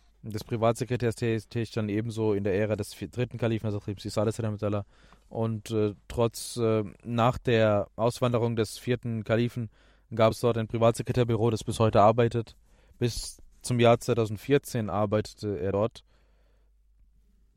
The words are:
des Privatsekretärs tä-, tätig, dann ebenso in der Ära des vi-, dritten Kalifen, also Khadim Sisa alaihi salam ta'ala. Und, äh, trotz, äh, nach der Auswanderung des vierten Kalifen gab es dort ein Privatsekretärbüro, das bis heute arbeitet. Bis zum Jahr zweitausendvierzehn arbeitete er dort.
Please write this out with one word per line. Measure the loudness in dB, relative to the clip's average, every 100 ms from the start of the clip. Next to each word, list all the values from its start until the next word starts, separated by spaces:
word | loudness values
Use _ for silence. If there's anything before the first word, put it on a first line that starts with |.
| _ _
des | -10 -10
Privatsekretärs | -6 0 0 0 -2 -2 -2
tä-, | -2 -2 -2 -4
tätig, | -6 -6
dann | -4 -2
ebenso | -2 -4 -2 0
in | 0
der | 0
Ära | 0 0
des | -2 -6 -12
vi-, | -10
dritten | -6 -6 -2
Kalifen, | -2 -2 -4
also | -6
Khadim | -6 -10
Sisa | -6 -2
alaihi | 0
salam | 0 -4 -4
ta'ala. | -2 -2 -6 _ -20 -20 _
Und, | -4 -4 -4 -4
äh, | 0 0 -2 -6
trotz, | -2 -2 -2 -10 -2
äh, | 0 0 -2 -8
nach | -6 0 2 0
der | 2 4 4 2 0 -2
Auswanderung | -2 0 0 0 0 0
des | -2 -4
vierten | -4 -4 -4 -6
Kalifen | 0 0 0 -4 -10 _ _ _ -6
gab | 2 4
es | 4
dort | 0 0
ein | -2
Privatsekretärbüro, | 2 2 2 0 0 0 2 0
das | 0
bis | -2 0
heute | 4 6
arbeitet. | 6 6 2 0 -6 -14 _ _ _ -4
Bis | -4 -4 -10 -14 -20 -12
zum | -2 4
Jahr | 6 6
zweitausendvierzehn | 2 0 -2 -4 0 0 0 -6 -2
arbeitete | -2 0 0 -2 -8 -6 -4
er | -2
dort. | 0 -2 -4 -20 _ _ _ _ _ _ _ _ _ _ _ _ _ _